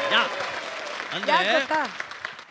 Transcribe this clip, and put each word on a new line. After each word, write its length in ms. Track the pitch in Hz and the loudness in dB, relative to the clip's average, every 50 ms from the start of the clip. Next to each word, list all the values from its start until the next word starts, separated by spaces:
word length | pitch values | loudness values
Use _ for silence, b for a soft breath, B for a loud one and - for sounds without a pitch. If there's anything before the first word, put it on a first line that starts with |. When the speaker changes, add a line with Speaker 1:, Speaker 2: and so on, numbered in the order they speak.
| - - - | 2 4 4
Speaker 1:
ಯಾ. 80 | 226 - - - - - - - - - - - - - - - - - - 147 | 4 4 4 0 -4 -4 -4 -4 -6 -6 -6 -8 -8 -8 -8 -8 -8 -8 -6 -6
ಅಂದ್ರೆ, 180 | 180 196 - 302 | -4 0 4 4
Speaker 2:
ಯಾಕ್ 200 | 339 370 285 240 | 4 6 6 4
ಗೊತ್ತಾ? 340 | 269 269 254 311 311 277 220 - - - - - - - - - - - - | 4 4 4 2 0 0 0 -4 -8 -10 -10 -10 -10 -10 -10 -12 -12 -14 -10